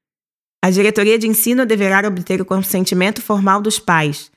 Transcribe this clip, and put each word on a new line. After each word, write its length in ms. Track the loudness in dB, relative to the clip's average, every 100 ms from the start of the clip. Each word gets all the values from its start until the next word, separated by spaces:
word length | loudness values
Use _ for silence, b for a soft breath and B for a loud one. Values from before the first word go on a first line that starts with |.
| _ _ _ _ _ _
A 60 | 0
diretoria 480 | 2 2 2 2 2
de 100 | 0
ensino 380 | 0 0 0 0
deverá 420 | 0 2 0 0
obter 320 | -4 -4 -4
o 60 | -2
consentimento 760 | -4 -2 -2 0 0 0 -2
formal 440 | -4 0 2 2
dos 160 | 0 -2
pais 500 | 0 0 0 -4 -12